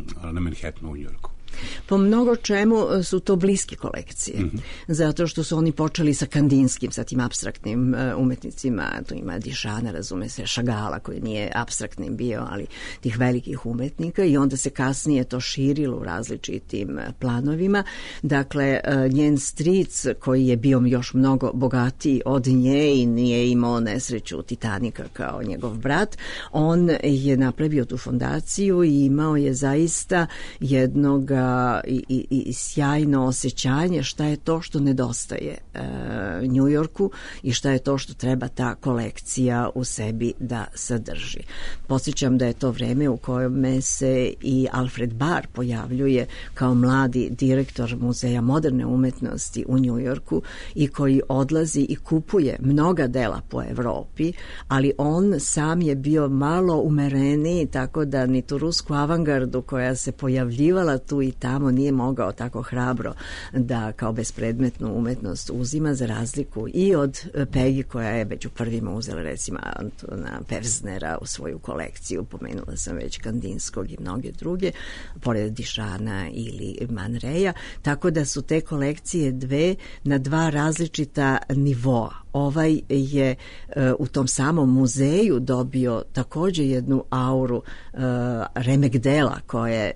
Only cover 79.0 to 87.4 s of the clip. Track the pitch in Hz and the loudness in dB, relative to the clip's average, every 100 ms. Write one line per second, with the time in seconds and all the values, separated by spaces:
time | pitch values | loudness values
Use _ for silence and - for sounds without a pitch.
79 | - 175 139 127 131 143 180 190 - - | -4 0 0 0 0 2 2 0 -8 -6
80 | 143 139 135 156 165 147 156 160 165 - | 0 0 2 2 2 2 2 0 -2 -2
81 | 143 151 135 131 - 143 143 123 135 120 | -2 0 2 2 0 2 2 2 2 2
82 | - - - 139 143 160 156 156 - 139 | 0 -6 -4 -2 0 2 4 2 2 0
83 | 135 143 131 123 - - - 143 131 127 | 2 2 2 0 -8 -14 -6 0 2 2
84 | 135 143 131 - 139 165 131 131 127 135 | 0 0 0 2 2 4 6 6 4 4
85 | 139 180 220 123 127 127 127 131 123 113 | 4 4 4 2 2 0 0 0 2 0
86 | - 131 - 156 190 170 135 127 131 135 | -2 -4 -2 0 0 2 2 2 2 0
87 | - 131 127 131 | 0 0 2 2